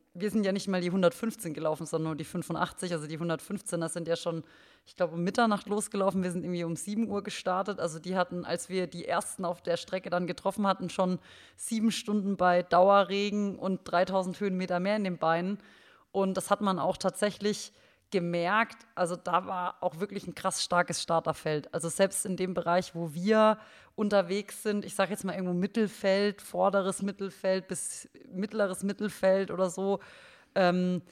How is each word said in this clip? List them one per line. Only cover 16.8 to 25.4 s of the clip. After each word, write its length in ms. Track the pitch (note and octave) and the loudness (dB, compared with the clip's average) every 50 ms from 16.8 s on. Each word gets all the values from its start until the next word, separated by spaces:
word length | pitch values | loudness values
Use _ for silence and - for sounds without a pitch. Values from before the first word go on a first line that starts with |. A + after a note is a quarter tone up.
auch 160 | D3 F3 F#3 | 0 -2 -2
tatsächlich 760 | - - F#3+ F3 - G#3 G#3 - - G3+ G#3 G#3 G#3 - - - _ _ _ _ _ _ _ | -2 -2 -4 -2 0 -2 -2 -2 -2 -2 -2 -2 -4 -6 -12 -16 _ _ _ _ _ _ _
gemerkt, 760 | - F#3 E3+ E3+ E3+ E3+ E3+ F3 G3+ A3 A3+ - - - - _ _ | -2 -2 0 0 0 0 0 2 2 2 0 0 -4 -12 -20 _ _
also 220 | - F#3 E3+ F3+ | -2 -2 -2 -2
da 280 | F3 - F3+ F3+ F3+ F#3 | -2 0 2 4 4 2
war 380 | F#3 F#3+ F3+ F3+ F3+ - - - | 0 -4 -4 -4 -6 -4 -4 -4
auch 180 | F3+ D#3+ D#3+ | -4 -2 -4
wirklich 260 | G3 G3+ G3 G3+ - | -6 -6 -6 -6 -8
ein 80 | - - | -10 -6
krass 300 | - - F#3+ - - - | -4 -2 -2 0 -2 0
starkes 380 | - F3+ F3 F3 - E3+ - - | 2 4 4 4 4 0 -2 0
Starterfeld. 720 | - E3 E3 - E3 D#3 - - D#3 D#3 D3+ C#3 - - | 2 2 2 2 0 -2 -2 -2 -2 0 -2 -2 -4 -6
Also 160 | E3 E3 E3+ | -4 -4 -2
selbst 340 | - - G3 G3 - - - | 2 2 2 2 2 0 -4
in 140 | G3 F#3 E3 | -2 -2 -2
dem 160 | F#3 F#3 F3+ | -2 -2 -2
Bereich, 400 | F3+ E3 E3+ F3 F#3 F3 - - | -2 2 2 4 2 2 0 -4
wo 180 | E3 E3+ D#3+ C#3+ | -6 -6 -6 -4
wir 460 | E3+ F3 G#3 A3 A3 G#3+ G#3+ G#3+ G#3+ - - - - - - _ | -2 2 4 6 8 8 6 6 4 -2 -14 -20 -20 -20 -12 _
unterwegs 640 | - A3 G#3 G#3 G3+ F#3 E3+ F#3+ G#3 G#3 - - - - | -2 0 2 4 4 4 2 0 -2 -4 -4 -10 -6 -4
sind, 240 | G#3+ G#3 G#3 - | -2 -2 -2 -4
ich 80 | F#3+ - | -4 -2
sag 160 | - G3 E3 | 0 0 0
jetzt 140 | G3 - - | -2 -4 -4
mal 100 | F#3+ D#3+ | -4 -4
irgendwo 180 | F#3+ | -2